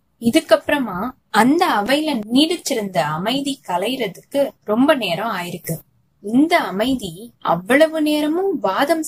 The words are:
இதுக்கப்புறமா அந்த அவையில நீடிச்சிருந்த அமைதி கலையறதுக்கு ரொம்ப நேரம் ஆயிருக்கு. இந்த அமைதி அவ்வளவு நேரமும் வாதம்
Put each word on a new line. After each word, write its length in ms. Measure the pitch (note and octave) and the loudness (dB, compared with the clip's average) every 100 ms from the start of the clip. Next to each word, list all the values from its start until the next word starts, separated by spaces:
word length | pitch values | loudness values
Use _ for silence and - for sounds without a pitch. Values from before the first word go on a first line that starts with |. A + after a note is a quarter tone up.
| _ _ | _ _
இதுக்கப்புறமா 920 | A#3 D#4 D#4 D#4 - D4 A#3 F3+ A#3+ - _ | 0 2 4 2 2 -2 -2 -4 -6 -10 _
அந்த 360 | G#3+ A#3+ D#4+ F4+ | 2 4 4 2
அவையில 540 | A#3 G3+ C#4+ D#4 C4+ G#3 | 2 2 0 0 -4 0
நீடிச்சிருந்த 640 | B3 D#4+ E4+ - A#3 G3+ F3+ | 2 2 0 -4 -4 -2 -2
அமைதி 640 | D3+ D#3 G3 C4+ C#4 C#4 - | -2 -2 -4 -4 -4 -8 -6
கலையறதுக்கு 840 | F3 G3+ B3+ G#3+ - - C#4 C4 - | -4 -2 -2 -6 -6 -6 -2 -2 -4
ரொம்ப 300 | - G#3+ C#4 | -4 2 4
நேரம் 360 | D4+ G3+ E3+ A3+ | 2 0 -4 -4
ஆயிருக்கு. 480 | G3 F3 E3+ - E3 - _ _ _ | -6 -8 -8 -8 -8 -10 _ _ _
இந்த 360 | G3+ A#3+ D#4+ E4+ | -2 2 4 2
அமைதி 760 | A3+ F#3 A#3+ C4 F#3+ E3 A#3+ _ | 0 -2 -2 -2 -4 -12 -18 _
அவ்வளவு 640 | - E3+ F#3 C4+ D#4 D#4+ | -2 -2 2 4 4 2
நேரமும் 560 | D4+ D4+ D4+ E4 G4 D4+ | 0 0 0 0 0 -2
வாதம் 460 | G3+ G3 C#4 E4 | -2 0 0 0